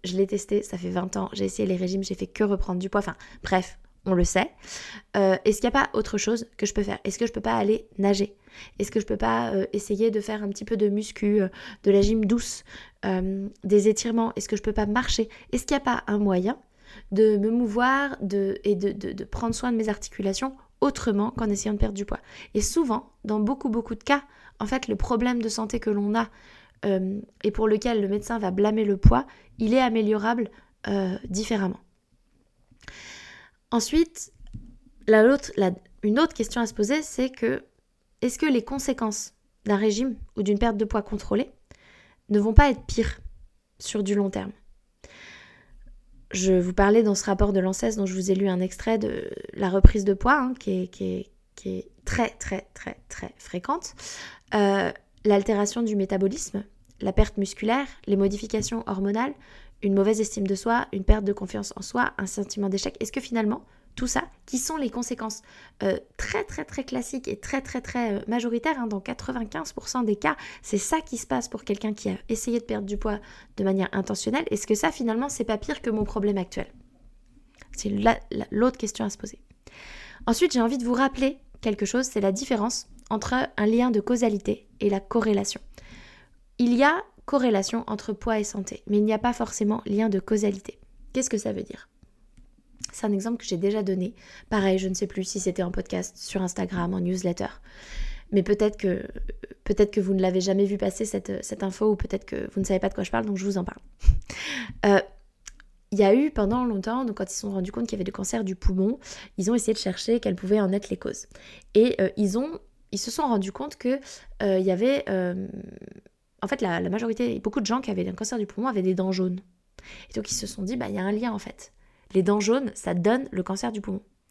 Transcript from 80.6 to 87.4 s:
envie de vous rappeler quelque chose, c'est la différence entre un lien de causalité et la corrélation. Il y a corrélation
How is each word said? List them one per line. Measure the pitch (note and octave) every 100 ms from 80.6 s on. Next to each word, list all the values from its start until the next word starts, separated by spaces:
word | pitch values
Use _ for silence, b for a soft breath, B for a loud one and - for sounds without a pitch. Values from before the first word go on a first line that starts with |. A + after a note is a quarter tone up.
envie | A3+ C4
de | A#3+
vous |
rappeler | B3 C4+ C4 C4+ C4+ - -
quelque | A3 G3+ G3
chose, | A#3+ B3+
c'est | A3
la | G3
différence | G3 C4+ A#3 A3 - - - -
entre | A3 -
un | B3+ C4 - G#3
lien | A3+ B3
de | A3
causalité | G#3 B3 A#3 G#3 - G#3 - -
et | G3+
la | G3
corrélation. | G3 A#3 A3 G3+ G3 - - B B B B B B B _ -
Il | A#3+ A#3+
y |
a | C#4 E4+ - _ -
corrélation | C#4+